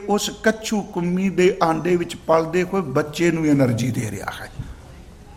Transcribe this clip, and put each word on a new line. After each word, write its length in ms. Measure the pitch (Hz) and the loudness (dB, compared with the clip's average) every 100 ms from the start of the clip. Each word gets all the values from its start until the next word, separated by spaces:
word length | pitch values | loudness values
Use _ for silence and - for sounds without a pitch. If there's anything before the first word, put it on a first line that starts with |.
| - | 0
ਉਸ 220 | 208 - - | -2 -2 0
ਕੱਛੂ 380 | 220 220 - 214 | 0 0 -2 -4
ਕੁੰਮੀ 480 | 180 185 175 180 190 | -2 -4 -2 0 0
ਦੇ 280 | 180 180 - | 4 4 4
ਆਂਡੇ 320 | 165 160 160 175 | 2 2 0 0
ਵਿੱਚ 200 | 170 - | -2 -8
ਪਲਦੇ 480 | - 160 160 175 | 2 2 4 0
ਹੋਏ 180 | 175 196 | 0 -2
ਬੱਚੇ 500 | 151 139 151 165 170 | 0 -2 -2 0 0
ਨੂੰ 140 | 165 156 | 2 2
ਐਨਰਜੀ 460 | 139 127 113 127 | 4 4 2 -2
ਦੇ 200 | 110 110 | -2 -6
ਰਿਹਾ 200 | 98 - - | -6 -10 -10
ਹੈ। 100 | - - - - - - - - - | -14 -12 -14 -14 -18 -20 -20 -20 -20